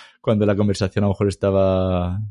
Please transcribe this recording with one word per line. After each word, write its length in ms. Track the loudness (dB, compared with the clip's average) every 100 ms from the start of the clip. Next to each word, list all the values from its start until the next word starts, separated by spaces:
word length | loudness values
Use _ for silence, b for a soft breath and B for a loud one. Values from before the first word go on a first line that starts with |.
| B B
Cuando 240 | -2 0
la 120 | 2 2
conversación 480 | 0 0 -2 0
a 40 | -2
lo 40 |
mejor 160 | 0 -2
estaba, 880 | 0 0 2 2 2 0 -2 -2 -6 -6